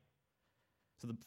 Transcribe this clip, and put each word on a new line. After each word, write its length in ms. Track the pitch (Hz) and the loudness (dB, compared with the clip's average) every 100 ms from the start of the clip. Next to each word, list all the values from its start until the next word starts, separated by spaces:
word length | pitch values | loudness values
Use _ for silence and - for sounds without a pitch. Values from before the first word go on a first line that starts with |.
| - _ _ _ _ _ _ _ _ - | -20 _ _ _ _ _ _ _ _ -4
So 80 | 120 | 0
the 100 | 113 | 0